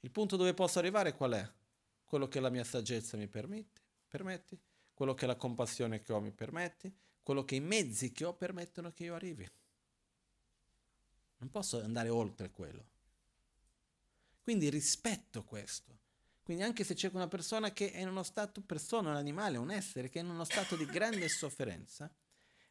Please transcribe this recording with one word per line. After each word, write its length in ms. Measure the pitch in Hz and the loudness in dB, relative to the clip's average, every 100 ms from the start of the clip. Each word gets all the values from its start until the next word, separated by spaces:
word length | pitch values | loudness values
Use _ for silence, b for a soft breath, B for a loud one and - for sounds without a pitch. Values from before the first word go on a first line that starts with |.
Il 60 | 127 | -6
punto 260 | 208 208 190 | 0 2 6
dove 200 | 180 180 | 6 6
posso 240 | 180 180 | 4 4
arrivare 360 | 175 208 175 - | 4 4 4 2
qual 180 | 131 | 2
è? 180 | 110 107 - _ _ _ _ | 2 -2 -10 _ _ _ _
Quello 240 | _ 147 135 | _ 0 2
che 120 | 135 | 2
la 100 | 131 | 2
mia 140 | 123 | 2
saggezza 540 | 117 127 113 117 113 110 | 0 -2 0 -2 -2 -4
mi 100 | 104 | -4
permette, 540 | 107 123 208 214 _ _ _ _ | -6 -6 -8 -10 _ _ _ _
permette, 520 | - 190 180 - 185 b b b - | -8 -6 -8 -10 -18 b b b 0
quello 180 | 135 | 0
che 140 | 131 123 | 2 2
la 80 | 123 | 2
compassione 680 | 127 120 117 - 120 110 | 0 0 0 2 0 0
che 100 | - | 0
ho 80 | 110 | 0
mi 120 | 104 | 0
permette, 600 | 104 113 165 180 - 190 190 b b | -4 -6 -4 -4 -6 -14 -14 b b
quello 240 | - 139 135 | 0 0 2
che 80 | |
i 60 | 135 | 0
mezzi 520 | 151 214 151 101 127 | 2 2 2 0 -2
che 140 | - 165 | -2 -4
ho 80 | |
permettono 580 | 175 180 180 170 - 170 | -2 -4 -4 -8 -8 -10
che 120 | 165 | -8
io 100 | 170 | -8
arrivi. 340 | 170 185 147 90 - _ _ _ _ _ _ _ _ _ _ _ _ _ _ _ _ _ _ | -6 -6 -8 -12 -16 _ _ _ _ _ _ _ _ _ _ _ _ _ _ _ _ _ _
Non 140 | 127 | -8
posso 280 | 208 190 117 | -4 -2 -2
andare 280 | 107 117 113 | 0 0 4
oltre 400 | 117 110 - 92 | 4 2 -2 -8
quello. 400 | - 82 67 - _ _ _ _ _ _ _ _ _ _ _ _ _ _ _ | -8 -10 -12 -18 _ _ _ _ _ _ _ _ _ _ _ _ _ _ _
Quindi 280 | - 220 147 | 0 4 4
rispetto 720 | 147 143 - 233 170 - 117 | 4 2 2 0 -2 -4 -10
questo. 560 | 98 107 101 - - 120 _ _ _ _ | -8 -8 -8 -8 -10 -20 _ _ _ _
Quindi 220 | - 170 | -4 0
anche 200 | 208 233 | 0 0
se 120 | 196 190 | 0 0
c'è 160 | 190 | 0
una 140 | 185 175 | 0 -2
persona 440 | 185 165 220 214 | -2 -2 0 0
che 200 | 196 202 | 0 -2
è 80 | - | 0
in 80 | 185 | -2
uno 160 | 190 | -2
stato, 380 | 180 - 208 - | -4 -2 -4 -6
persona, 500 | 202 170 - 233 175 | -6 -4 0 2 2
un 60 | 147 | 2
animale, 400 | 143 156 208 127 | 0 0 0 0
un 120 | 127 | 0
essere 400 | 208 190 - 127 | -2 -4 -4 -4
che 100 | 165 | -4
è 40 | |
in 60 | 175 | -4
uno 160 | 170 165 | -4 0
stato 300 | - 190 170 | 0 0 0
di 100 | 147 | 0
grande 440 | 156 220 220 165 | 2 2 2 0
sofferenza, 840 | - 147 - 123 87 - - 147 - b b b b b | 0 -2 -2 -4 -4 -10 -12 -14 -14 b b b b b